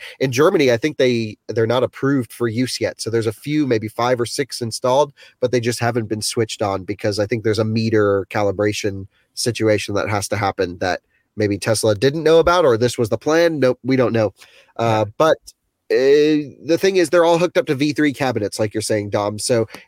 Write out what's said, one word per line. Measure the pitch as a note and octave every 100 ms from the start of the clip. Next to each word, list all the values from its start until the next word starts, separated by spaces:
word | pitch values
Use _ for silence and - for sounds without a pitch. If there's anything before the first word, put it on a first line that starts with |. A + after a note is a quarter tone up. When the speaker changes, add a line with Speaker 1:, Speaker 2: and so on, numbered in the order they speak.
| - -
Speaker 1:
In | C#3+
Germany, | B2 E3+ F#3+ C3
I | A#2
think | D#3 D3
they, | C3 A#2 A2 - -
they're | A#2 A2+
not | B2
approved | A#2+ - C3+ C#3 A#2+
for | - A#2+
use | A2 B2+ -
yet. | G2+ -
So | A2+
there's | A2+ A2
a |
few, | - C#3+ D3+ C#3
maybe | A2 A2
five | - A#2+ B2
or | A#2
six | - C#3 -
installed, | A#2 - B2+ C3+ D3 - - _
but | B2
they | B2
just | A#2 A#2
haven't | A#2 A#2 G#2+
been | G#2+
switched | - - A2 -
on | G#2 F#2+
because | F#2 G2+ A2 G#2
I | G#2
think | A#2
there's | A2 G#2+
a | A2
meter | A2+ A2+ A2 G#2 G2 F2+
calibration | A2+ G2+ F#2 G#2 G#2 G#2 G2 G2 _ _
situation | - B2 A2+ A2 G#2 - G2
that | C#2+
has | G#2 -
to | G#2
happen | G2 F#2+ F2+ F2+
that | F#2 D#2+ _ _ _ -
maybe | G#2 G2+
Tesla | - A2 A2+ G2+
didn't | C3+ D#3+
know | D#3 E3
about, | D#3+ F3+
or | D3 A2+
this | A#2+ -
was | A2
the | A2+
plan. | D3 D#3+ E3+ D#3
Nope, | B2+ B2
we | A#2+ C3
don't | A#2
know. | A#2 G#2 - - _ _ -
Uh, | A2+ A2 G#2+
Speaker 2:
Yeah. | -
Speaker 1:
but, | D#3+ - - - _ _ -
uh, | A2+ C3+ D3 D3+ D3+ C#3+ - B2+
the | E3
thing | G3 F#3+
is, | E3
they're | F3 E3
all | E3+
hooked | F3+ F3+
up | D#3
to |
V | C3 D3
three | C#3+ D3+
cabinets, | B2+ C3 A2+ G2+ -
like | G#2+ A2
you're |
saying, | - G#2+ G#2
Dom. | G#2 G#2 G#2+
So | - A#2 F#2+ -